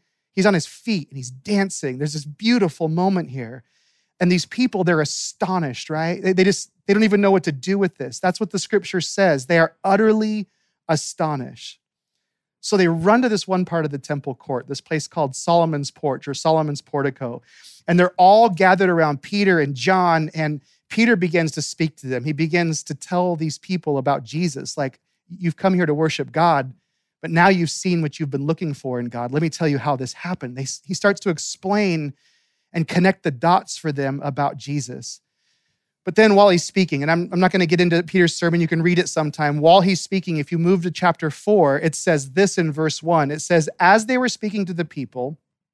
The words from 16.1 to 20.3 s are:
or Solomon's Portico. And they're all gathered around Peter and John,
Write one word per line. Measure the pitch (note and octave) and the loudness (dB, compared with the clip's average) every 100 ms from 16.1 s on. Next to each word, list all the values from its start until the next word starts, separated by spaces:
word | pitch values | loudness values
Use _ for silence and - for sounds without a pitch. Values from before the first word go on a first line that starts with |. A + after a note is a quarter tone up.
| C3 C#3+ | -4 -8
or | |
Solomon's | C3+ D#3+ D#3+ D3+ C#3+ | -4 0 0 0 -6
Portico. | - D3 C#3 B2 B2 A#2+ _ _ - - - | -6 -4 -4 -4 -10 -10 _ _ -20 -10 0
And | F3 | 4
they're | F3+ - | 4 6
all | F3+ G#3+ A#3 | 8 8 6
gathered | E3+ F#3 F#3 F#3+ | 4 4 4 4
around | E3+ D#3 C#3+ | 4 2 0
Peter | - G3+ G3 E3+ | -4 0 2 2
and | C#3+ | 2
John, | C3 C#3 F#3 F3+ E3 D#3 | -2 0 2 4 2 0